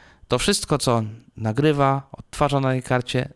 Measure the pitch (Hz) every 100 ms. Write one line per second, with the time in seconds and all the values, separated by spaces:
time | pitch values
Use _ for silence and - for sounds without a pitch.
0 | - _ - 123 - 202 - 147 - 117
1 | 107 113 - - 110 110 151 143 135 139
2 | - - - - 147 139 135 131 - 127
3 | 120 127 -